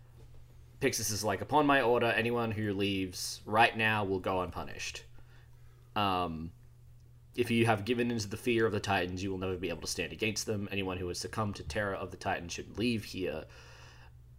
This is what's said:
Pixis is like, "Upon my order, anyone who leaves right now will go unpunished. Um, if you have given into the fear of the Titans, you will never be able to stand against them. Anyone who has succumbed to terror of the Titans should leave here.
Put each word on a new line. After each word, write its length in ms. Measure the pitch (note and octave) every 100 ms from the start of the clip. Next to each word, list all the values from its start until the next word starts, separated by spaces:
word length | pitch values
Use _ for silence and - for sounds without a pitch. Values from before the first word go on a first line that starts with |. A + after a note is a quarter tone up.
| - - - - - - - -
Pixis 320 | C3+ - A2
is 120 | G#2
like, 180 | G#2+ G2
"Upon 240 | G2+ C#3+ C#3+
my 160 | C#3
order, 240 | A#2 A#2+ A#2
anyone 440 | G#2 A#2 A#2+ A2+
who 220 | G#2+ G#2+
leaves 680 | G2 G2+ G2 F#2 - - - -
right 300 | G#2+ A#2 A2
now 300 | A2 G#2+ G2
will 140 | F#2+
go 220 | G2 F#2
unpunished. 600 | F2 F2 D2 - - - - - - - - - - - - G#2+
Um, 560 | G2+ F2+ F2 D#2+ E2 - - - - - - - - -
if 160 | A#2
you 140 | A#2 A#2+
have 180 | G#2
given 280 | G#2 A#2+ A#2+
into 160 | A#2 G2+
the 100 | G#2
fear 280 | B2 A2+ A2+
of 60 |
the 80 | G2+
Titans, 420 | G#2 G2 F2+ F#2
you 60 | G2
will 60 | F#2
never 180 | F#2+ F2+
be 120 | F2+
able 120 | E2
to 60 | -
stand 260 | - E2
against 320 | E2 G#2+ G2+ -
them. 240 | G#2 G2+
Anyone 260 | G2 F#2 F#2
who 100 | F2+
has 100 | F2+
succumbed 360 | - A#2 G#2 F#2+
to 60 |
terror 320 | F2 G#2+ G#2 F#2+
of 160 | F#2
the 60 | F2+
Titans 360 | G2 D#2 E2+
should 240 | - - F#2
leave 260 | A#2+ A2+ -
here. 400 | F#2+ E2+ D#2 - - - - - - - - -